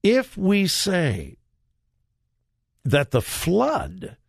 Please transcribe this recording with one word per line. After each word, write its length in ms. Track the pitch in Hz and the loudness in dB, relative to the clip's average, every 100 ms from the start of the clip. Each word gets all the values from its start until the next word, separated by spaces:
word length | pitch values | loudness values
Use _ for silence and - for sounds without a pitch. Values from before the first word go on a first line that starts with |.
If 340 | 202 254 254 - | 4 2 0 -2
we 320 | 190 202 190 | 2 2 2
say 680 | - - 185 156 98 73 - _ _ _ _ _ _ _ _ _ _ _ _ _ _ | 0 0 0 0 -2 -8 -18 _ _ _ _ _ _ _ _ _ _ _ _ _ _
that 260 | 135 143 139 | 0 0 2
the 100 | 127 | -2
flood 960 | - - 160 190 269 311 - 185 - - | -2 -6 -2 0 0 -2 -6 -12 -16 -18